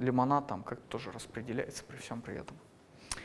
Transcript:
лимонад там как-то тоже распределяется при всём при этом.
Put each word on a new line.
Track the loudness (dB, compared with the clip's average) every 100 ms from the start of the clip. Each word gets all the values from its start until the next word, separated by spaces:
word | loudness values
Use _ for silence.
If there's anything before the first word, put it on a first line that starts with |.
лимонад | 4 6 8 6 4
там | -6
как-то | -4 -8 -6
тоже | -6 -6
распределяется | -8 -8 -6 -2 -2 -2 -6
при | -12 -12
всём | -8 -8
при | -6
этом. | -8 -8 -14 -18 -20 -20 -18 -10 -8